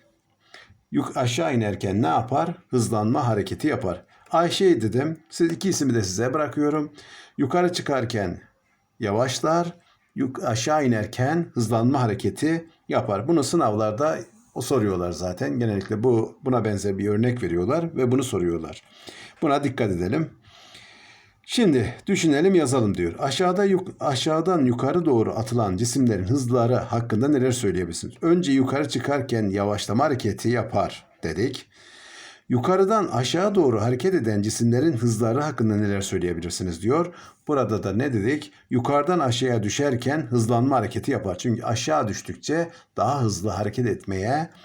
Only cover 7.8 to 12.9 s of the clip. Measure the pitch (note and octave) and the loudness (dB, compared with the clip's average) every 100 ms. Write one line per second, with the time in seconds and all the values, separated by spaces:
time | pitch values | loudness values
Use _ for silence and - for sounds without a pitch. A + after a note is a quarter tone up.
7.8 | - C3+ A#2 A2+ F#2+ - - _ _ _ | -2 -2 0 -2 -2 -4 -12 _ _ _
8.8 | _ - G#2+ G#2 B2+ - D#3 E3+ E3+ - | _ -6 -2 0 0 0 0 0 0 -6
9.8 | _ _ _ - C3+ - B2+ A#2+ D#3 D#3 | _ _ _ -6 -4 -4 -4 -2 0 2
10.8 | C3+ A2+ G2 - C3 E3 E3+ - G#2+ A2+ | 2 0 -2 -2 -2 0 -2 -2 0 2
11.8 | A#2+ C#3 A#2+ G2 G2+ F#2+ D3+ E3 E3 _ | 2 2 0 0 -4 -2 0 -2 -4 _
12.8 | - | -4